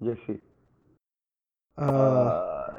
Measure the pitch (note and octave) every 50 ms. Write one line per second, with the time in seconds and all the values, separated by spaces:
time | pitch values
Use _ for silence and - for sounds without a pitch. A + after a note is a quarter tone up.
0 | G#2+ A#2 A#2 - - - G#2 - - _ _ _ _ _ _ _ _ _ _ _
1 | _ _ _ _ _ _ _ _ _ _ _ _ _ _ - - D3 C#3 C3+ C3+
2 | C3+ C3+ C3 B2+ B2 - D#2 E2+ F2+ F2 D#2 C#2 C2 - -